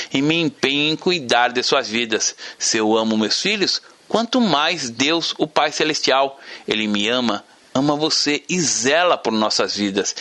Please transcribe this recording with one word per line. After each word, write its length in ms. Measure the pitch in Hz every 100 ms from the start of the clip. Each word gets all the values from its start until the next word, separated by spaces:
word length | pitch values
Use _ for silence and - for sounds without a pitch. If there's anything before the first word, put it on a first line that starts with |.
| -
e 100 | 135
me 140 | 147 165
empenho 580 | 156 - 135 143 151
em 20 | 156
cuidar 540 | 190 175 120 120 123
de 120 | 120
suas 260 | - 143 107
vidas. 480 | 113 117 107 - - - -
Se 200 | - 113
eu 200 | 107 113
amo 200 | 110 110
meus 220 | 107 -
filhos, 420 | 190 214 156 - - - -
quanto 340 | 208 233 262
mais 480 | 220 143 156 175 127
Deus, 440 | 113 139 165 156 -
o 100 | 160
Pai 240 | - 151
Celestial. 680 | - 156 151 - 131 139 - - - -
Ele 200 | 107 107
me 200 | 104 110
ama, 360 | 127 117 101 - - -
ama 220 | 127 147 147
você 480 | 160 - 147 147 -
e 100 | 180
zela 560 | 139 104 123 156 175 147
por 160 | 113
nossas 440 | 110 107 - 98 101
vidas. 400 | 104 98 92 -